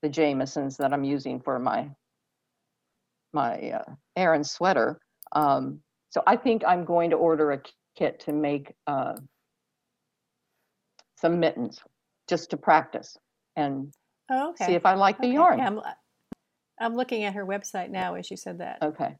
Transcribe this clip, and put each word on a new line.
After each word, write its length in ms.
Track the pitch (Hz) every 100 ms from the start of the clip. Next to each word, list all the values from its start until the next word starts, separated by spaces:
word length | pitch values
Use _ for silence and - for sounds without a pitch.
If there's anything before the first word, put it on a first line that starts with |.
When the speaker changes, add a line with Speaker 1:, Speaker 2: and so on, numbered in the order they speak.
Speaker 1:
the 60 | 151
Jamieson's 680 | 139 151 139 139 - 139 131
that 140 | 139
I'm 120 | 143
using 360 | 139 143 135 127
for 180 | 127 127
my, 320 | 123 107 143 139 _ _ _ _ _ _ _ _ _ _ _ _ _
my, 380 | 147 120 - -
uh, 140 | - - 135 _ -
Aran 260 | 180 160
sweater. 560 | 147 - 180 160 117 - _ _ -
Um, 480 | - 147 135 131 147 _ _ _
so 120 | - -
I 100 | 233
think 280 | 262 226 -
I'm 180 | 180
going 260 | 170 175 170
to 60 | 165
order 360 | 170 160 151
a 80 | 139 - _ _ -
kit 240 | 151 -
to 120 | -
make, 400 | 147 151 143 143 - -
uh, 280 | 139 127 - 135 _ _ _ _ _ _ _ _ _ _ _ _ _ _ _ _ _ _ _
some 220 | 165 170
mittens 420 | 165 - 120 - - _ _ _ -
just 220 | 170 -
to 60 | -
practice 600 | - 160 - - - - _ _ _ -
and 360 | 147 135 139 _ _ _ _
Speaker 2:
Oh, 200 | 262 294
okay. 160 | 349 180
Speaker 1:
see 60 |
if 120 | 175 190
I 80 |
like 240 | 190 196 -
the 80 | 247
Speaker 2:
Okay. 80 |
Speaker 1:
yarn. 240 | 269 349 -
Speaker 2:
Yeah, 80 | 226
I'm, 140 | 214 - - _ _ _ - _ _ _ _
I'm 160 | 233 233
looking 280 | 247 233
at 100 | 208
her 100 | 196
website 460 | 190 202 - 196 180
now 240 | 190 185
as 160 | 180 185
you 60 | 185
said 220 | - 175
that. 200 | 175 -
Speaker 1:
Okay. 340 | 151 156 - 143